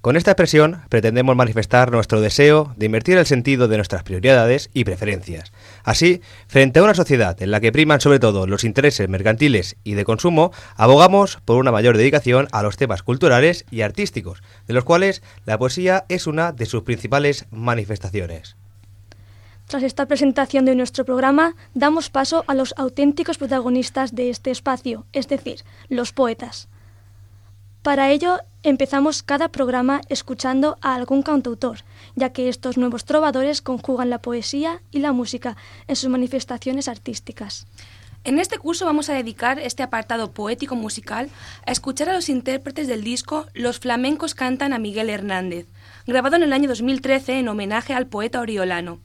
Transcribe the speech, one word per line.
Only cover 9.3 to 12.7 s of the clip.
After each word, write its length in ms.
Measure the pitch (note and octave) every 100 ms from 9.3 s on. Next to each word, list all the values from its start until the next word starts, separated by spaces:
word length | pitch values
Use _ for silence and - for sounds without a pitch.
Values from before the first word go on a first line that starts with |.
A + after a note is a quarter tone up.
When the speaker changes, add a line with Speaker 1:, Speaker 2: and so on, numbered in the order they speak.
| A2+ D3 A2 F#2 -
Speaker 1:
y 120 | G#2 G2+
de 100 | G2+
consumo, 460 | A2 F3 D#3+ F3 - - -
abogamos 640 | A2+ C#3+ F#3 G3 G3 -
por 140 | - A#2
una 140 | C3
mayor 260 | A2 A#2 A2
dedicación 500 | C3 D3 B2+ B2+ C#3
a 100 | A2
los 160 | G#2